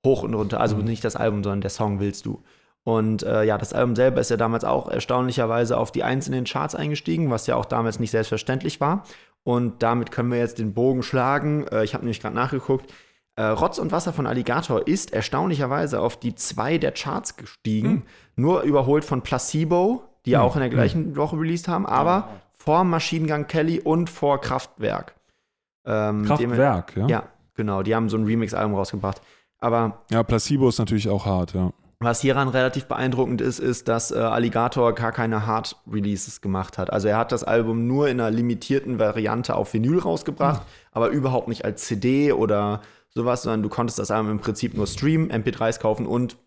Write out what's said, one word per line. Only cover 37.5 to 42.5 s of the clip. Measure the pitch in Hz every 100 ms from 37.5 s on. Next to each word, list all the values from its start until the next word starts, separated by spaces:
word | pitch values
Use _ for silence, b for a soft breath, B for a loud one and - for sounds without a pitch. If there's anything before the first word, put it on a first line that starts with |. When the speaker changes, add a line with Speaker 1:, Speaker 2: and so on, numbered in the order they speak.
| 117 113 113 120
Speaker 1:
nur | 135 147
in | 123
einer | 113
limitierten | 113 120 117 - 135 110 120
Variante | 107 110 107 117 120
auf | - -
Vinyl | 113 120 170
rausgebracht, | 170 165 - 135 143 127
Speaker 2:
Hm. | B B B
Speaker 1:
aber | 113 117
überhaupt | 147 131 127 120
nicht | 113
als | 107 101
C | -
D | 107 120 135 147
oder | - 107